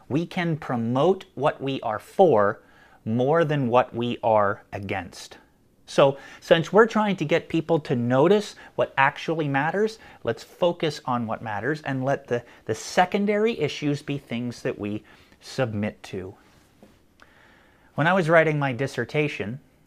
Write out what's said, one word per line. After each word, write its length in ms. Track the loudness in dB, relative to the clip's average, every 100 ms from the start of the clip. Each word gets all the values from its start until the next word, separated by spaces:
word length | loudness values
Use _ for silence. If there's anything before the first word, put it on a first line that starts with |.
| -6
we 160 | -4
can 320 | -4 -4 -4 -4
promote 640 | -4 -4 -2 2 2 2 -4
what 260 | -2 -2 -2
we 180 | -4 -6
are 160 | -6 -6
for 640 | -2 4 6 6 4 0 _ _ _ _
more 400 | -4 0 2 2
than 240 | 2 0 2
what 260 | 2 2
we 220 | -2 -4 -2
are 400 | 2 2 2 -2 -10
against. 640 | -10 -6 -6 -8 -16 -20 -20 _ _ _ _
So, 320 | -2 4 4 2 -10 -4
since 320 | 2 2 4
we're 120 | 4
trying 300 | 4 2 0
to 80 | -2
get 240 | 0 -2 0
people 320 | -4 0 0
to 160 | 0
notice 600 | -2 2 4 4 4 0 -12 -8
what 180 | -4 -2 2
actually 500 | 0 0 -6 -4 -2
matters, 520 | -2 -2 -2 -2 -4 -20 -8
let's 180 | -6 -6
focus 560 | -10 -2 -2 0 -4 -4
on 220 | -6 -4 -4
what 140 | -8
matters 400 | -8 -6 -6 -6
and 200 | -6 -4
let 240 | -2 -4 -4
the, 160 | -6 -6 -12
the 100 | -8
secondary 800 | -8 -2 0 0 0 -2 0 -2 -2
issues 440 | -6 -4 -4 -4
be 160 | -6 -10
things 460 | -8 -8 -8 -8
that 140 | -8 -6
we 280 | -8 -8 -12 -20 _ _
submit 640 | -10 -6 -4 -4 -6 -8
to. 320 | -12 -12 -12 -16 _ _ _ _ -20 _ _ _ _ _ _ _ _ _ _
When 100 | -2
I 60 | 0
was 180 | 2 4
writing 300 | 4 4 0
my 140 | -2
dissertation, 880 | -4 -4 -4 -4 -2 -2 -4 -8 -10 _ _